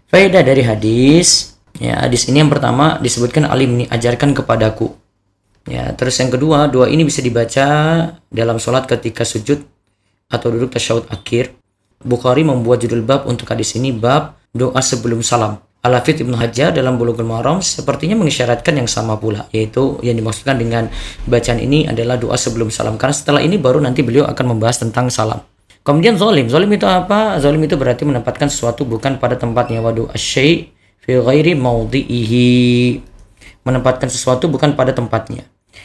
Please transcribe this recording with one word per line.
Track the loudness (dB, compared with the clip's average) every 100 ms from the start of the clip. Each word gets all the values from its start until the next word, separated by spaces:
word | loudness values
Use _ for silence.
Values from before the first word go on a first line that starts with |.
| _
Faedah | 4 6 4
dari | 4 4 2
hadis, | 0 0 4 6 6 4 0 -2 _ _ -8
ya, | -4 -2
hadis | 0 0 2
ini | 4
yang | 4
pertama | 2 0 2 0 0
disebutkan, | -4 -2 -2 0 0
"Alimni, | 0 0 0 -2
ajarkan | -2 -2 0 0 0
kepadaku." | 0 0 0 0 -6 -8 _ _ _ _ _ _
Ya, | -12 -8 -6 -4
terus | -2 -2
yang | -2
kedua, | 0 2 2 2
doa | 2 4
ini | 4 2
bisa | 0
dibaca | -2 0 0 0 2 2 2 0 -2 -8 _
dalam | -4 -2 -2
sholat | -2 -2
ketika | 0 -4 -4 -6
sujud | -4 -4 -2 -2 -4 _ _ _ _ _ -8
atau | -4 -2
duduk | -2 -2 -2
tasyahud | -2 -2 -4
akhir. | -10 -4 -2 -2 -8 _ _ _ _
Bukhari | -4 0 2 2
membuat | 2 2 2 0
judul | 0 -2
bab | 0 0 -2
untuk | -6 -4
hadis | -4 -4 -4
ini, | -4 -2
bab | 0 0 -2 -12 _
doa | -4 -2 -2
sebelum | -2 -2 -2 -2
salam. | 0 0 0 -4 _ _
Al-Hafidz | 0 0 0 -2
Ibnu | -2 -2
Hajar | -2 0 0 2
dalam | 0 0
Bulughul | 0 -2
Maram | -4 -2 -2 0
sepertinya | -2 -4 -4 -2 0 0
mengisyaratkan | 0 0 0 0 0 0
yang | 0
sama | -2 -2 -2
pula, | -4 -4 -4 -4
yaitu | -2 0 -2 -2
yang | -2 -2
dimaksudkan | -2 -4 -2 -2
dengan | -2 -2 -4 -8 -12 -10 0
bacaan | 0 0 -2
ini | 0 0 0
adalah | -2 -2 -2
doa | -2 -4
sebelum | -2 -4 -4
salam, | -4 -4 -2
karena | -2 -2
setelah | 0 0
ini | 2 2
baru | 2 2
nanti | 2 0
beliau | 2 2 2
akan | 0 -2 0
membahas | 0 0
tentang | -2 -2 -2
salam. | -2 -2 -4 -12 _ _ _ 0
Kemudian | 2 4 4
zalim. | 2 2 2
Zalim | 2 2 2
itu |
apa? | 2 2 2 0 0 2
Zalim | 2 2
itu | 0 0
berarti | 0 0
menempatkan | 0 -2 -2 -2 -2
sesuatu | -2 -4 -2
bukan | -4 -4 -4 -2
pada | -2 -2
tempatnya. | -2 -2 -2 -2
Wadu | -2 -2 -4
asyai' | -6 -4 2 2 2 -2 _ _ _
fi | -2 0
ghairi | 4 4 4 2
maudhi'ihi. | 0 0 -2 -2 -2 -2 0 2 4 4 4 2 0 -2 -10 -20 -20 _ -20 -10
Menempatkan | -4 0 0 0 -4
sesuatu | -4 -2 0 0
bukan | 0 0 0
pada | -2
tempatnya. | -2 -4 -4 -6 -12 -14 _ _ -20